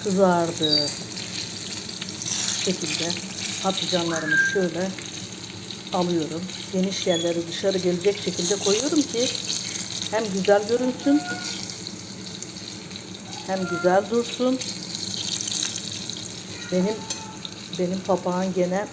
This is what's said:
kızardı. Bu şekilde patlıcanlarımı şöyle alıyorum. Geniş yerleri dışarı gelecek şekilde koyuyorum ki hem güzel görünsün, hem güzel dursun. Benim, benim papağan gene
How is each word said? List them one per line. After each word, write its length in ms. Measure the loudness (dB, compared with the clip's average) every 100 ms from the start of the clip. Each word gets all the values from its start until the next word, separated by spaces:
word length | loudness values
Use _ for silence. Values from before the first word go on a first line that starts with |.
kızardı. 840 | 2 6 8 8 4 2 4 4 2 -2 -8 -8 -6 -6 -6 -8 -8 -8 -8 -8 -8 -6 -4 0 0 0
Bu 120 | 0
şekilde 380 | 0 0 0 0 -2 -6 -6 -4 -2
patlıcanlarımı 760 | 0 0 0 0 2 0 2 4 4
şöyle 340 | 4 2 0 -2 -4 -8 -8 -10 -10 -10 -10 -10 -10 -4
alıyorum. 480 | 0 2 2 2 -4 -6 -8 -4
Geniş 340 | 0 2 2 2
yerleri 400 | 2 2 0 -2
dışarı 300 | 0 2 2
gelecek 400 | 2 4 2 2
şekilde 380 | -2 0 0 2
koyuyorum 460 | 4 4 4 4
ki 240 | 2 2 0 0 -4 -4 -4 -6 -6 -4 -2
hem 120 | -2 0
güzel 340 | 0 6 6 6
görünsün, 540 | 2 2 0 4 4 4 -4 -4 -6 -6 -8 -10 -10 -12 -10 -10 -10 -10 -10 -10 -12 -12 -12 -12 -12 -10 -10 -4
hem 120 | -2 0
güzel 420 | 2 6 6 6
dursun. 500 | 2 2 2 2 2 0 -6 -6 -6 -6 -4 -4 -2 -2 -2 -2 -4 -6 -8 -6 -8 -8 -10 -10 -10 -2
Benim, 240 | 2 2 0 -4 -6 -6 -10 -10 -10 -10 -2
benim 200 | -2 -2 2
papağan 460 | 2 2 0 0
gene 320 | 2 2 2 -2